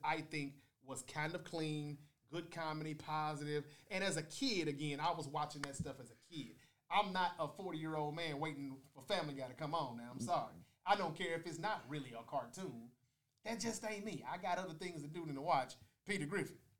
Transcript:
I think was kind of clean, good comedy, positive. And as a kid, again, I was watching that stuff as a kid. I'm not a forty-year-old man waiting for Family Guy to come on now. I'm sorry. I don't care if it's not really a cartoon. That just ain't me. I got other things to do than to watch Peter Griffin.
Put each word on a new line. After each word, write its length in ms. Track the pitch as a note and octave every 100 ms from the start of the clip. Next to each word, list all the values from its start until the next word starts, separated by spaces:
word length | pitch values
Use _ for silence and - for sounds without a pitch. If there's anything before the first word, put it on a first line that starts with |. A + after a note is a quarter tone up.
I 200 | D3+ D#3+
think 320 | D3+ D#3 C#3 - - _
was 180 | C3 C3
kind 320 | - D#3 D#3
of 100 | F3
clean, 540 | E3+ E3 D#3 D3+ D3 D3 - _ _
good 180 | E3+ E3+
comedy, 440 | E3+ D#3 D#3 D#3
positive. 680 | D3+ - D#3 D3+ D3 D3 D3 D3 - -
And 120 | F#3+
as 140 | G3 E3
a 60 |
kid, 440 | D#3 - C4 E3+ D3+
again, 300 | C#3+ D3+ C#3
I 120 | D#3+
was 160 | E3 C#3
watching 340 | D3 D3 D3
that 140 | C#3 C#3
stuff 200 | D3 C3
as 100 | A#2+
a 240 | - -
kid. 200 | E3 A#2 - - _ _
I'm 220 | F#3 G3+
not 200 | F#3 F3 -
a 100 | D3+
forty-year-old 680 | - F#3+ D#3 D#3+ D#3 D3+ D#3
man 220 | E3 C#3+
waiting 380 | D#3+ C#3 C#3 C3+ -
for 80 | C3+
Family 320 | - F#3+ D3+
Guy 120 | C3+ C3
to 80 |
come 200 | B2 D3
on 220 | E3 C3+ A#2
now. 120 | A#2+
I'm 80 | B2+
sorry. 340 | - E3 A2 - - _ F3+
I 100 | G3+
don't 200 | E3+ D3+
care 180 | F3
if 120 | E3 F3
it's 120 | D3+
not 240 | G3+ G#3 A#2+
really 240 | D3 B2+ A#2
a 40 | A#2
cartoon. 580 | C#3 A#2+ F#3 F#3+ A#2 A2+ - _ _ _ _
That 140 | G#3+ A3+
just 240 | A#3 A3+
ain't 200 | A3 G#3
me. 180 | G3+ D3 B2+
I 60 | F3+
got 200 | F#3+ F3
other 160 | F#3
things 280 | D#3 F3+ E3
to 60 | D3
do 160 | E3+ D#3+
than 80 |
to 60 | C3+
watch 340 | D3+ D3+ B2+ - - _ -
Peter 200 | C#3+ C#3+
Griffin. 300 | F#3+ - - - _